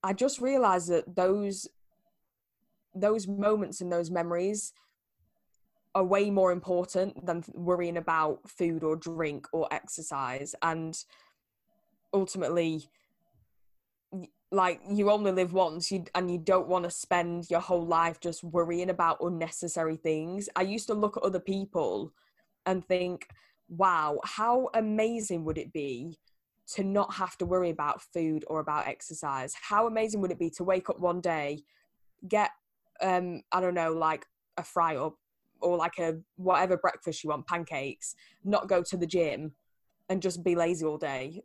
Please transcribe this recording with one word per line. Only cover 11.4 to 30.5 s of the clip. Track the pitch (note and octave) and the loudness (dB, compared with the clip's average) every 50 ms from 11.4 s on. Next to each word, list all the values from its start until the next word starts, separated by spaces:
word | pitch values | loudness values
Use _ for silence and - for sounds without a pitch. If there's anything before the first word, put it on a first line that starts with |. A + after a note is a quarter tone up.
| _ _ _ _ _ _ _ _ _ _ _ _ _ _ - | _ _ _ _ _ _ _ _ _ _ _ _ _ _ 0
ultimately, | G3 F#3+ F#3 - G3 F3 C3 E3+ F3 E3+ E3 D#3+ D#3 - _ _ _ _ _ _ _ _ _ _ _ _ _ _ _ _ _ _ _ _ _ _ _ _ _ | 0 0 0 -4 -4 -2 0 2 2 2 2 0 -4 -6 _ _ _ _ _ _ _ _ _ _ _ _ _ _ _ _ _ _ _ _ _ _ _ _ _
y-, | - F#3+ F3 - _ _ _ _ | -12 -12 -12 -14 _ _ _ _
like, | - G3 F#3 F3+ F3 - - F#3+ | 2 2 4 4 2 -2 -4 -2
you | G3+ G#3 G3+ G3+ | 2 4 6 6
only | G#3 G#3+ G#3 G3 | 6 6 4 2
live | F#3 F#3 F#3 F3 F3 | 2 2 0 2 4
once, | F#3 F#3 E3 D#3 E3+ E3+ - | 2 2 2 2 -4 -4 -2
you, | G3 F#3+ E3+ - _ | -2 -4 -4 -4 _
and | F3+ F#3 F3+ | -2 -2 0
you | F3 F3 | -2 -2
don't | D#3+ - F#3 F#3 F3 C#3+ | 2 4 4 4 4 4
wanna | F3+ F3+ F3 F3 | 0 0 0 -2
spend | E3+ - - _ F3+ F3 E3+ E3+ E3+ F3 E3+ - | -6 -8 -2 _ 2 2 2 0 -2 -6 -4 0
your | E3+ E3+ | 0 0
whole | F3 - F#3 F3 E3+ | 2 2 2 2 2
life | E3+ E3+ E3 E3 E3+ D#3+ - | 2 2 4 4 2 0 -2
just | - F3 E3 - - | -6 -6 -6 -6 -10
worrying | E3+ D#3+ F3 E3+ E3 E3+ F3 F3+ F#3 | -2 0 0 2 2 0 -2 0 -2
about | F3+ F3 F3 E3 E3 - | 0 2 2 2 2 2
unnecessary | - F3 F3 E3 E3 D#3+ - - - E3+ - E3+ E3 D#3+ D#3+ D#3 | -2 -4 -2 -2 -4 -6 -6 -6 -6 -4 -2 -2 -2 -2 -2 -2
things. | _ D#3+ D#3 D#3 D#3 E3 F3+ G3+ G3+ F#3 - | _ 0 0 0 -2 -4 -6 -6 -8 -4 -2
I | F3 | 0
used | F#3 F#3+ G3+ A3+ G#3 - | 0 0 -2 -6 -4 -2
to | A3+ | 0
look | G#3 G#3 G#3 G#3 - | 0 0 0 0 0
at | - | -2
other | G3 F#3+ F3+ | 0 0 0
people | - - G3 G3 G3 G3 - F3 D3+ G#2 F2+ G#2 - D3 _ _ _ _ _ _ _ _ _ _ _ | -2 -2 -4 -4 -4 -4 -2 -2 0 0 -2 -4 -6 -8 _ _ _ _ _ _ _ _ _ _ _
and | F#3 F#3+ F#3 F3+ | -2 -2 -2 0
think, | _ F#3 F3+ F3+ F3+ F3+ E3+ - _ - _ _ _ _ _ _ _ | _ 0 0 0 -2 -6 -8 -10 _ -20 _ _ _ _ _ _ _
"Wow, | E3+ E3 F#3+ F#3+ F3+ D#3+ D3+ D3+ D3 - - | -2 2 2 4 4 4 2 0 -2 -2 -4
how | - - - G#3+ A#3 A#3+ B3+ C4 - - | -6 -4 -2 0 2 4 2 2 2 0
amazing | A3+ A3 G#3+ G#3+ A3 A3 A3+ A#3 A#3 G#3+ G3+ F#3+ E3+ D#3+ | 0 0 0 0 2 2 0 0 -4 -4 -4 -4 -2 -2
would | D#3 D#3 D#3+ | -2 -4 -4
it | - - - | -6 -6 -6
be | D#3+ C#3+ C#3 C3 A#2+ C3+ E3 D#3+ _ _ _ _ _ _ _ _ _ _ - - | -6 -6 -4 -6 -6 -8 -10 -12 _ _ _ _ _ _ _ _ _ _ -10 -4
to | - F#3+ | -2 -2
not | G3 G3 G#3 G3 - - | 0 2 2 0 0 0
have | G3 F#3+ F3+ - - | -4 -4 -4 -2 -4
to | F3+ | -2
worry | E3+ F3+ F#3 F3+ E3+ | 0 2 2 2 0
about | E3 D#3 D3 D3 - - | 0 0 0 -2 -2 -4
food | - _ _ F3 E3 D#3+ D#3 D#3 D#3 - | -6 _ _ -2 0 0 0 -2 -2 -4
or | - D#3 | -4 -4
about | D3+ D#3 D3+ D3+ - - | -2 -2 -2 -2 -2 -4
exercise? | - - - - D#3+ - - D3 C#3 C3+ C3 C3+ - - | -6 -8 -10 -14 -12 -8 -6 -4 -4 -4 -4 -6 -10 -12
How | - - G#3 G#3 A3+ A#3 | -6 0 2 2 2 2
amazing | A3 A3 A3 A3 G#3 G#3 | 2 0 0 0 0 0
would | G3 F3+ | 0 -2
it | F3+ - | -2 -2
be | F3 E3 | -2 -4